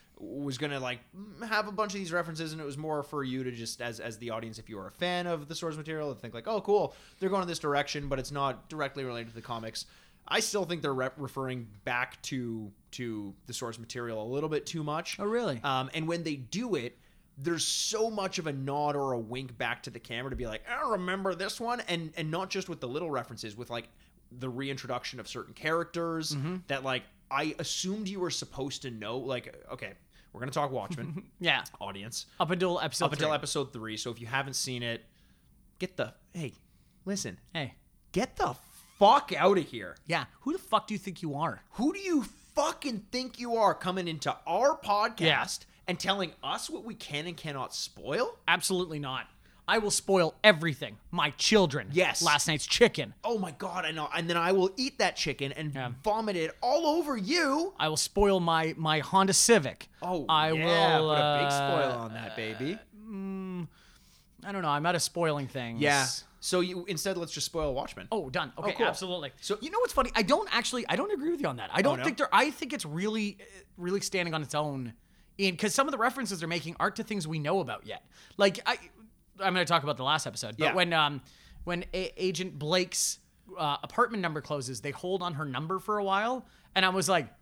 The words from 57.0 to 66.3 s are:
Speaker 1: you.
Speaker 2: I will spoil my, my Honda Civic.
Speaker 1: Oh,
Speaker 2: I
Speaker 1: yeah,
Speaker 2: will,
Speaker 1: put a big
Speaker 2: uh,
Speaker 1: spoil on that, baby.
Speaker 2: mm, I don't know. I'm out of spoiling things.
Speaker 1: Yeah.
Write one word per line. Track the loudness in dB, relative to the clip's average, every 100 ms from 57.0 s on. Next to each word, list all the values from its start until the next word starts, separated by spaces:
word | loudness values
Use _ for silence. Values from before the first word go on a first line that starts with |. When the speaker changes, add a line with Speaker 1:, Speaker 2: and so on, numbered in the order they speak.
| 2 -2
Speaker 1:
you. | 2 2 4 2 0 0
Speaker 2:
I | 0
will | 2
spoil | 0 4 6 6
my, | 4 4 2 0
my | 2 2
Honda | 4 6 6
Civic. | 6 8 8 6 -2 -14 -10
Speaker 1:
Oh, | -2 -2 4
Speaker 2:
I | 4 6
Speaker 1:
yeah, | 4 4 6 6 6
Speaker 2:
will, | 6
Speaker 1:
put | 4
a | 4 4
big | 4
Speaker 2:
uh, |
Speaker 1:
spoil | 4 4 2 2 0
on | -4 -8
that, | -8 -6
baby. | -6 -4 -4 -4 -10 -18 -12
Speaker 2:
mm, | -8 -6 -6 -4 -4 -6 -10 -20 -20 -20 -20 _ -16
I | -8
don't | -4
know. | 0
I'm | 2 2
out | 2
of |
spoiling | 0 0 0 0 -2
things. | -6 -6 0
Speaker 1:
Yeah. | 4 4 4 -2 -8